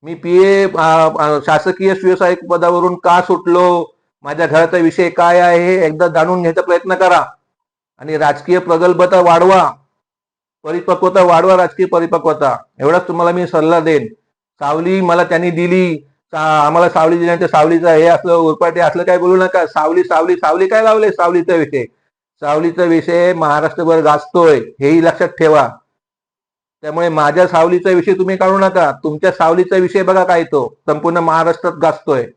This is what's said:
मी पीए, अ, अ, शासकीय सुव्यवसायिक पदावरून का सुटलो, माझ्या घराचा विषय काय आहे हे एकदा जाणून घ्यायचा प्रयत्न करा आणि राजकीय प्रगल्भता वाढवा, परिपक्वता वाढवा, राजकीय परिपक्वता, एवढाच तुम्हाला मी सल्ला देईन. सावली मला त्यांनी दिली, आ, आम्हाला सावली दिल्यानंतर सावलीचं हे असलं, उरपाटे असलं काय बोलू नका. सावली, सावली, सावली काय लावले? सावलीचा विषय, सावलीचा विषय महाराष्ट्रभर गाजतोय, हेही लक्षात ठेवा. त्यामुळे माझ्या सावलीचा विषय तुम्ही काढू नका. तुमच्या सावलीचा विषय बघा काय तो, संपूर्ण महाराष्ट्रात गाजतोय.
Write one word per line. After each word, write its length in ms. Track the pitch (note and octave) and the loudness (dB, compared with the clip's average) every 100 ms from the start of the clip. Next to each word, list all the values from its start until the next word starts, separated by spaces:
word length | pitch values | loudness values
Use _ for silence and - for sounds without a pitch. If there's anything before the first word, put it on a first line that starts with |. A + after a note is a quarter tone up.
मी 120 | D3 | -14
पीए, 520 | E3 E3+ F3+ G3 G3 G3 - | -12 0 4 4 4 0 0
अ, 300 | D#3+ D#3+ D#3+ - | 0 2 2 0
अ, 220 | D3+ D3+ C#3+ | -2 -2 0
शासकीय 480 | D#3 F3+ F#3 F#3+ | -2 -2 -2 -2
सुव्यवसायिक 500 | F#3+ F#3 F#3 F#3 F3+ | -2 -2 0 0 -2
पदावरून 540 | - E3+ F3 F3 F3+ F3+ | -2 -2 0 0 -2 -2
का 240 | F3+ F3+ | 0 0
सुटलो, 720 | F3+ F#3 F3 F3 F3+ F3 D#3+ _ _ _ | 0 -2 0 2 2 0 -4 _ _ _
माझ्या 240 | C#3+ D3+ E3 | -14 -6 0
घराचा 300 | D#3 E3 F3+ | 2 2 0
विषय 340 | E3+ D#3+ F3 | 0 0 -2
काय 300 | E3+ E3+ F3 | 0 2 4
आहे 360 | F3 E3+ F3 F#3 | 4 2 2 0
हे 100 | E3 | 0
एकदा 220 | D#3 F3 | 0 -2
जाणून 320 | D#3+ E3 F3+ | 0 0 0
घ्यायचा 220 | E3+ E3 | -2 -2
प्रयत्न 320 | F3 F3 F3 | 0 -2 -2
करा 300 | F3+ F#3 F3 C3 - _ _ _ _ _ _ | 0 2 2 -2 -12 _ _ _ _ _ _
आणि 200 | C#3 D#3 | -8 -2
राजकीय 400 | D3 C#3+ - F3+ | -2 -2 -2 -2
प्रगल्भता 600 | F3 E3 F3+ E3+ F3+ F#3+ | 0 0 2 2 2 2
वाढवा, 520 | F3+ E3 F3+ F#3+ D#3 - _ _ _ _ _ _ _ _ | 4 4 4 4 2 -4 _ _ _ _ _ _ _ _
परिपक्वता 600 | D#3 E3+ E3+ F3+ F3+ F#3 | -8 -8 -2 0 0 2
वाढवा, 340 | F3+ E3+ F3 F#3 | 4 4 2 2
राजकीय 300 | F3 - F#3 | 0 -2 -2
परिपक्वता, 720 | F3 E3 E3+ D#3+ D3+ D3 A#2 - _ | 0 -2 -2 -2 -2 -2 -4 -10 _
एवढाच 280 | C3+ E3+ F#3 | -2 0 -2
तुम्हाला 240 | E3+ E3+ | -4 -2
मी 140 | F3 F3 | -2 -4
सल्ला 340 | E3+ D#3 E3+ | -2 0 0
देईन. 260 | D#3+ D3+ A2+ - _ _ _ _ | 0 -2 -2 -14 _ _ _ _
सावली 420 | C#3+ D#3 F3 F#3+ | -6 -4 -2 -2
मला 240 | F3+ E3+ | 0 0
त्यांनी 260 | E3+ E3+ F3 | 0 -2 -2
दिली, 580 | E3 F3 F#3 F3+ D#3 _ _ _ D#3+ | -4 -2 0 -2 -4 _ _ _ -6
आ, 300 | D#3 D#3 D3 | -2 0 0
आम्हाला 220 | D#3+ F3 | 2 0
सावली 300 | E3+ D#3+ E3+ | 2 0 0
दिल्यानंतर 280 | E3+ E3+ F3 | -2 -2 -2
सावलीचं 420 | D#3 D#3 E3 E3+ | 0 2 2 2
हे 180 | D#3+ E3+ | 2 4
असलं, 280 | E3 F3+ | 2 2
उरपाटे 460 | E3+ D#3+ D#3 F3 E3 | 0 2 0 -2 0
असलं 220 | E3 E3+ | -2 -2
काय 140 | F3 F3+ | -2 0
बोलू 240 | F3+ F#3 | 2 0
नका. 240 | F#3 F#3 D#3+ | 0 -2 -2
सावली, 380 | - D#3 E3+ | -2 -2 0
सावली, 320 | F3 E3 E3+ F3 | 0 0 0 -2
सावली 320 | D#3 E3+ F#3+ | 0 0 0
काय 140 | A3 | 0
लावले? 280 | A3 G#3+ G#3+ | 2 2 0
सावलीचा 440 | - F3 F3+ E3+ | 0 0 0 0
विषय, 300 | E3+ D3+ C#3 A#2 _ _ _ _ _ | -2 -2 -6 -8 _ _ _ _ _
सावलीचा 440 | D3 D3+ E3+ E3 | -4 -2 -2 -2
विषय 480 | F3 E3 D#3 E3+ F3 | 0 0 0 0 0
महाराष्ट्रभर 680 | F3 D#3 D3 D#3 - E3 E3 | 0 -2 0 -2 -4 0 2
गाजतोय, 600 | D#3 D3 - F3 E3 C#3 - - | 2 0 0 2 4 2 0 -4
हेही 240 | C#3 E3 | 0 2
लक्षात 240 | E3 D#3+ F3 | 2 0 -4
ठेवा. 400 | - D#3+ D3+ B2+ - _ _ _ _ _ _ _ _ _ _ | 0 2 2 0 -6 _ _ _ _ _ _ _ _ _ _
त्यामुळे 260 | D3+ D#3 E3+ | -10 -4 -2
माझ्या 400 | D#3 D3 D3+ F3+ | 0 0 2 2
सावलीचा 420 | E3 E3 F3 F#3 | 2 2 0 0
विषय 220 | F3+ F3 | 0 0
तुम्ही 240 | F#3+ F#3 F#3+ | -2 -2 -2
काढू 220 | F#3 F#3+ | 0 0
नका. 340 | F#3+ F#3 D#3 | 0 0 -2
तुमच्या 400 | C#3 D#3+ D3+ F#3 | -2 -6 -2 -4
सावलीचा 440 | F3 E3 F3 F3+ F#3+ | 0 0 0 0 0
विषय 260 | F3+ F#3+ | 0 -2
बघा 220 | F3+ F#3 | 0 0
काय 200 | F#3 F3 | 2 0
तो, 340 | E3 D3+ A#2+ _ - | 0 -4 -4 _ -6
संपूर्ण 300 | D3+ E3+ E3+ | -4 -2 -2
महाराष्ट्रात 560 | E3 D#3+ E3 E3 F3+ | 0 0 0 -2 -4
गाजतोय. 540 | D3 E3 D#3 - C#3 A#2 | -2 -2 -2 -4 -4 -4